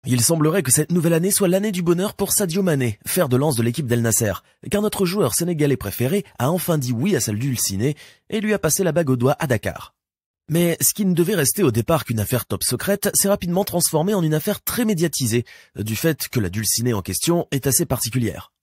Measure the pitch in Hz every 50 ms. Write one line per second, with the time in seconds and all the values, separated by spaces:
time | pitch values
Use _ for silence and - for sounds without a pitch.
0 | - 120 123 123 113 - 170 160 147 156 165 202 151 127 - 147 151 - 170 180
1 | 151 170 170 160 175 196 202 - 202 175 180 196 208 220 190 180 175 165 175 175
2 | 190 208 - - 208 190 - - 208 170 156 196 190 180 151 139 127 117 104 _
3 | _ - - 185 170 131 123 123 143 160 135 113 113 117 117 - 147 113 120 120
4 | 117 113 110 - 117 104 90 - _ _ _ _ - - 202 202 208 208 - -
5 | 196 170 185 214 180 120 - - 170 175 175 147 147 143 135 - - 101 - -
6 | 120 127 175 208 - - _ - 120 135 175 185 - - 165 151 127 123 127 113
7 | 131 208 190 131 - - 107 104 127 143 127 110 - - 98 95 110 143 147 -
8 | - - - _ _ _ - 220 196 214 208 196 - 156 - - 196 170 143 170
9 | 170 131 131 123 117 131 147 - 165 139 123 104 - 95 - - - - _ _
10 | _ _ _ _ _ _ _ _ _ - 151 170 175 170 165 - - - - -
11 | 214 185 180 151 175 160 214 170 143 131 - - 196 139 107 117 113 - 113 110
12 | - - 117 110 101 - - 120 - _ 104 92 - - 123 117 - - 202 202
13 | - 202 - - - 196 202 202 - 175 170 185 202 - 170 175 160 - - 151
14 | 160 196 214 190 170 156 156 156 - 208 202 - _ - - 202 247 220 214 156
15 | 170 165 - - 131 110 110 123 120 - - - - _ _ - 104 110 110 104
16 | - 165 151 - - - - 127 104 87 87 107 110 - - 110 117 127 117 101
17 | 87 - 95 - - 165 170 170 - _ - 135 - 143 127 - 170 - 131 120
18 | - 113 - 131 120 101 80 - - - _ _